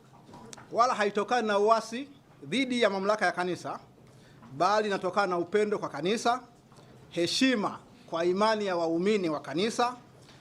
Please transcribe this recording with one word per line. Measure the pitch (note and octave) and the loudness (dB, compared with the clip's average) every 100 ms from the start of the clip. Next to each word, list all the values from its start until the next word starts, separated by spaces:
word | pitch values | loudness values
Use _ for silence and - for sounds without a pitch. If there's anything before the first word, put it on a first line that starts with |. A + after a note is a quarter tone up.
| - - - - - - - | -20 -20 -20 -20 -20 -20 -4
wala | G3+ B3+ | 2 2
haitokani | G#3+ G#3 G#3 G#3 B3 G#3+ | 2 0 0 0 0 2
na | G3+ | 2
uasi | G#3 A3+ A3 A#3 C#4+ - - - | 4 2 0 -10 -10 -16 -20 -18
dhidi | C#3 A3+ B3+ B3 | -4 -2 0 2
ya | G#3+ | 2
mamlaka | G3 G3 G#3+ F3+ | 2 0 0 0
ya | |
kanisa, | F3+ F3+ E3+ C#3 - - - - - - - - C3+ | 0 -4 -4 -8 -12 -14 -20 -20 -20 -20 -20 -10 0
bali | F3+ G#3+ G#3+ | 2 2 2
inatokana | F#3+ F#3 G3+ G3 | -2 -2 0 0
na | F3 | 0
upendo | E3+ G#3 G#3+ G3+ | 0 0 0 -2
kwa | D3 | -6
kanisa, | C#3+ E3+ A3+ A#3+ B3 - - - - - - - | -4 -2 0 0 0 -4 -20 -20 -20 -20 -20 -10
heshima | E3+ E3+ - C4 A#3 E3+ - - - - | -4 -2 2 2 2 -2 -6 -18 -20 -8
kwa | E3 | -2
imani | F3 F#3+ A3 A3 G3+ | 0 2 2 2 0
ya | F3 | -2
waumini | E3 E3 G3 G#3+ E3+ | 0 0 2 2 0
wa | D3 | -4
kanisa | - D#3+ A3+ A3 A#3+ B3 - - - - | -6 -2 -2 0 -2 -2 -18 -20 -20 -20